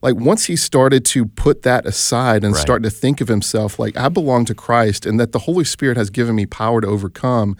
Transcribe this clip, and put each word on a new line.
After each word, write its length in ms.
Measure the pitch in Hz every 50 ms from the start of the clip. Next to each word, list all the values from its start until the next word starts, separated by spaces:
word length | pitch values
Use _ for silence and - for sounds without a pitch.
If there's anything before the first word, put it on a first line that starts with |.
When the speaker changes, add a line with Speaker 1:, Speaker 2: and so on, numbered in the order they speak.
| -
Speaker 1:
like, 140 | 131 123
once 280 | 110 117 147 208 220 -
he 100 | - 175
started 460 | 156 - - - 135 131 135 135 127 120
to 180 | - - 135 117
put 380 | 107 - - - 147 143 - -
that 240 | 139 123 123 -
aside 580 | - 104 - - - 131 120 127 123 110 104 101
and 80 | 104 98
Speaker 2:
Right. 80 | 78
Speaker 1:
start 220 | 76 80 123 113 113
to 80 | 113
think 320 | 110 - - 127 139 - 123
of 60 | 107
himself 500 | 113 104 101 - - 110 107 101 - -
like, 180 | 113 107 -
"I 140 | - 127 147
belong 340 | 175 190 160 139 127 120 117
to 100 | 117 110
Christ 520 | - - - 117 120 113 107 98 - -
and 120 | - 107 113
that 140 | 120 117 -
the 60 | 113
Holy 260 | - - 170 185 160
Spirit 320 | - - - 143 135 120
has 140 | 120 110 98
given 240 | 98 127 120 117 113
me 100 | 107 101
power 380 | - - - 110 110 120 113 107
to 40 |
overcome, 680 | 98 104 104 98 92 - - - 127 123 117 107 101 98